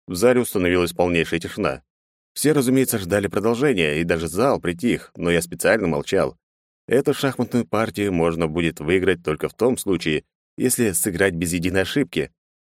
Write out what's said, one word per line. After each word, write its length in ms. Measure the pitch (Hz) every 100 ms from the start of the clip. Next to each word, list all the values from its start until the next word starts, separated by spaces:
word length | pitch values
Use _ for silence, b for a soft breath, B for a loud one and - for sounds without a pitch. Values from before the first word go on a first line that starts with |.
| -
В 80 | 87
зале 260 | 117 123
установилась 520 | 117 101 90 90 85
полнейшая 460 | - 90 85 80 85
тишина. 440 | 85 - 87 65 - _ _ _ _
Все, 200 | - 139
разумеется, 440 | 151 123 131 127 113
ждали 300 | 90 101 98
продолжения, 720 | 104 104 117 147 104 78 76
и 40 |
даже 240 | 85 85 80
зал 320 | 87 135 101
притих, 520 | 85 87 120 87 - -
но 140 | 85
я 140 | 85
специально 440 | 85 85 90 110 92
молчал. 500 | 73 71 95 69 - _ _ _ _ -
Эту 260 | 127 143
шахматную 540 | 139 139 127 120 123 113
партию 440 | 107 110 98 101
можно 360 | 90 85 82 82
будет 320 | 80 85 80
выиграть 440 | 76 92 90 87
только 240 | 82 78 76
в 60 |
том 240 | - 120 120
случае, 460 | - 87 - 76 - _ _ -
если 340 | 123 123 113
сыграть 440 | 85 - 85 98 85
без 180 | 87
единой 300 | 87 87 95
ошибки. 480 | 95 147 139 80 69 _ _ _ _